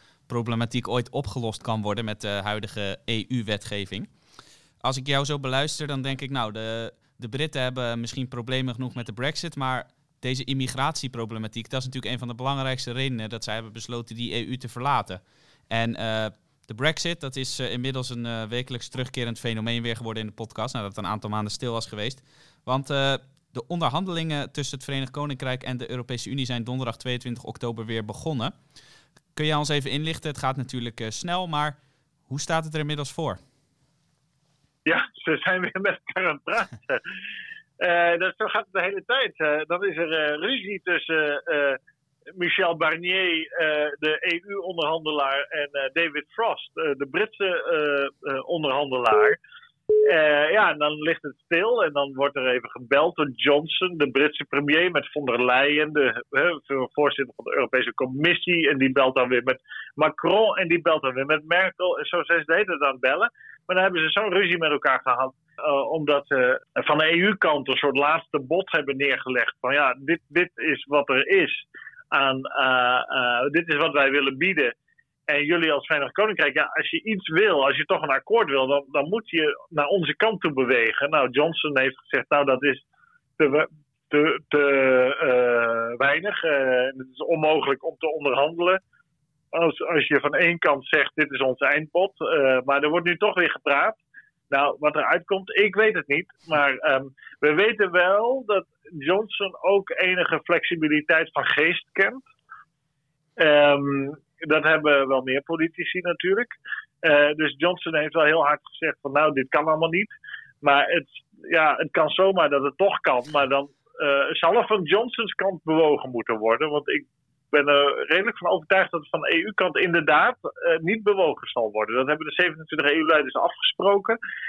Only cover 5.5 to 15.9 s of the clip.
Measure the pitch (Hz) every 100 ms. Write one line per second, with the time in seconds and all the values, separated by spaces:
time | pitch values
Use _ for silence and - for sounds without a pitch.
5.5 | 131 147 - 147 139 135 131 135 135 110
6.5 | 110 110 113 113 - _ - 120 135 156
7.5 | 143 127 127 120 117 117 - 127 120 117
8.5 | 131 131 117 127 123 117 107 135 - 165
9.5 | 143 131 127 - _ _ _ 127 131 127
10.5 | 135 127 131 143 160 127 120 113 113 110
11.5 | 117 110 131 131 127 104 120 123 117 131
12.5 | 139 131 131 127 120 135 117 110 113 113
13.5 | 110 113 113 113 120 113 113 117 117 104
14.5 | 127 117 120 135 127 - 90 _ _ _
15.5 | _ - 113 117